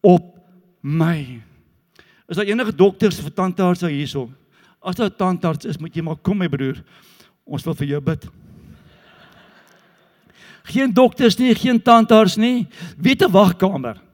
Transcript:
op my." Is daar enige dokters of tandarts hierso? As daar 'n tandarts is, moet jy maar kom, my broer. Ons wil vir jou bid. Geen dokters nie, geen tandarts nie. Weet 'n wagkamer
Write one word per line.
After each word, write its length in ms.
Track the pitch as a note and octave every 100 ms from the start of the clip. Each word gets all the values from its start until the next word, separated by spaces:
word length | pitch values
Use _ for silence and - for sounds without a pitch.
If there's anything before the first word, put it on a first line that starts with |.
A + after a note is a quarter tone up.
op 360 | G3+ F3 - _ _ _ _ _
my." 600 | C#3 D#3 D#3+ D#3+ B2+ A#2+ A2 _ _ _ _ _ _ _ _
Is 80 | F3
daar 80 | G3+
enige 300 | A3 A3+ C#3+
dokters 440 | G3 F#3+ G#3+ D#3+
of 100 | D3
tandarts 520 | - F#3 F3+ F#3 F3+
hierso? 500 | F3 C#3+ C#3+ C#3 A#2+ C3+ _ _ _ _
As 140 | F#3 F3+
daar 140 | G#3
'n 60 | -
tandarts 500 | F#3 F3+ E3+ D#3 -
is, 120 | D#3
moet 180 | D#3+ E3+
jy 60 |
maar 160 | E3 C3+
kom, 200 | - G3+
my 120 | E3+
broer. 340 | C#3 C3+ C3 - _ _ _ _ _ -
Ons 180 | D3+
wil 100 | E3
vir 140 | D3 C#3+
jou 140 | D3
bid. 240 | C#3 D#3 - _ - - - - _ _ _ _ _ _ _ _ _ _ _ _ _ _ _ _ - -
Geen 300 | - G#3 C4+
dokters 440 | G3 B3 - A#3+ F#3
nie, 180 | B3+ A3
geen 260 | C#4+ A#3
tandarts 560 | A#3+ A#3 A3 A3 G3+ G#3+
nie. 300 | A#3 B3 G#3 - F3 -
Weet 240 | G#3 C4
'n 100 | F#4+
wagkamer 680 | F#3+ G3 F3 F#3 E3+ B2 - _